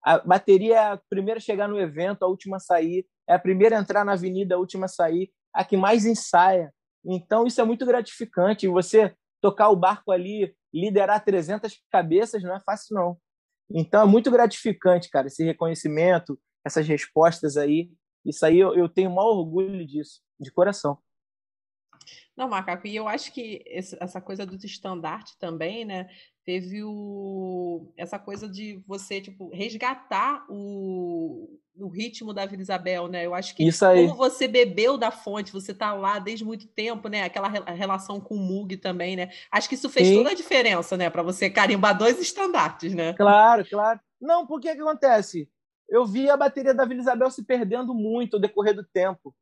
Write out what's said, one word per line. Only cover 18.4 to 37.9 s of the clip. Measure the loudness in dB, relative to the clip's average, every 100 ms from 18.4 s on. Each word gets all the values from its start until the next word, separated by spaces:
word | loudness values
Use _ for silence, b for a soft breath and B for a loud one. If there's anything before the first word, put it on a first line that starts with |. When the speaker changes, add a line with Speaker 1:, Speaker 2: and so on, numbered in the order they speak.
| 4
Speaker 1:
aí, | 6
eu, | 4
eu | 4 0
tenho | 0 0
o |
maior | 2 2
orgulho | 0 -2 -4 -4 -6
disso, | -8 -10 -10 _ _ _
de | -10
coração. | 0 0 0 -6 -6 _ _ _ _ _ _ _ _ _ _ b b b _
Speaker 2:
Não, | -8
Macaco, | -6 -6 -8 -8
e |
eu | -10 -6
acho | -8 -8
que | -14 -14 -14 -14
esse, | -14 -12 -12
essa | -12 -12
coisa | -14 -14 -12
dos | -14
estandartes | -18 -16 -12 -10 -10 -12 -16 _
também, | -12 -8 -8 -8
né? | -10 -10 -12 b b _
Teve | -10 -8 -8 -12
o, | -12 -12 -14 -14 -12 -10 -8 -8 -8 -10 -12 _
essa | -14 -12
coisa | -14 -14 -14
de | -14 -14 -16 -16
você, | -16 -10 -12
tipo, | -12 -20 -18
resgatar | -10 -10 -6 -8 -8 _ -4 -2 -4 -10
o, | -14 -12 -10 -8 -8 -6 -6 -8 -10 -18 -20 _ _
o | -14
ritmo | -10 -10 -10 -12
da | -8
Vila | -8 -10
Isabel, | -8 -8 -4 -6 -6
né? | -8
Eu | -6
acho | -6 -10
que | 0 0
Speaker 1:
Isso | 4 6
aí. | 8 6
Speaker 2:
como | 4
você | -2 0 0
bebeu | 2 2 2 0 0
da | -2
fonte, | -6 -10 -8 -8
você | -12 -14
tá | -8 -6
lá | -4 -4 -4
desde | -6 -10
muito | -10 -12 -14
tempo, | -8 -8 -8 -8
né? | -6
Aquela | -6 -4 -6
re-, | -6
a | -8
relação | -8 -4